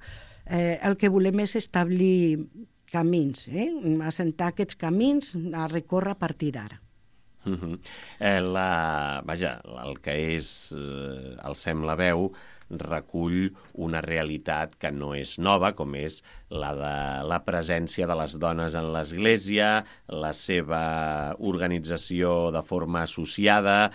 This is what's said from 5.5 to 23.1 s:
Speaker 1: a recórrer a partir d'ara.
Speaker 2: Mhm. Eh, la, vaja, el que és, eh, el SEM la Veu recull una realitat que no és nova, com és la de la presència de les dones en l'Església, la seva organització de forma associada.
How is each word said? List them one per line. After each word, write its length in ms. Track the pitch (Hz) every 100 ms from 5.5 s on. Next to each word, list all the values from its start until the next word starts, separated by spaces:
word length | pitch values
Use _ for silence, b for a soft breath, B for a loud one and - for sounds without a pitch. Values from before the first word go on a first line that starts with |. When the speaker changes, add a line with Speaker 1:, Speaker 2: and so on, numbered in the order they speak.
Speaker 1:
a 140 | 165 160
recórrer 440 | 165 160 185 190
a 60 | 196
partir 320 | 165 - 151
d'ara. 280 | 127 104 - - _ _ - - - 98
Speaker 2:
Mhm. 340 | 90 85 87 B B B -
Eh, 220 | 104 98
la, 800 | 92 92 92 85 80 76 71 69
vaja, 380 | 76 85 85 60 - 62 67
el 140 | 69
que 340 | - 73 80 80
és, 360 | 73 - - 73
eh, 600 | 71 69 69 65 65 62 69
el 100 | 69
SEM 280 | 82 80
la 100 | 78
Veu 380 | 80 90 85 95 B B B -
recull 840 | 82 76 80 - 82 85 90 95 B B -
una 260 | 82 82
realitat 720 | 78 82 78 76 - 78 80 -
que 160 | 78
no 220 | 71 71
és 240 | 71 67 -
nova, 380 | 92 98 95 98
com 180 | 71
és 300 | 71 78 - B B -
la 240 | 82 71
de 540 | 71 73 71 71 67 76
la 180 | 85 -
presència 640 | 87 80 85 82 - 85
de 80 | 82
les 240 | 76 78
dones 340 | 85 82 82
en 180 | 82 80
l'Església, 920 | 80 76 85 110 110 95 104 104 107 104 B -
la 260 | 80 78
seva 1000 | 76 - 90 76 80 80 80 78 76 73 -
organització 1120 | 101 90 90 87 78 82 - 87 87 87 85
de 120 | 80
forma 400 | - 90 82 85
associada. 880 | 80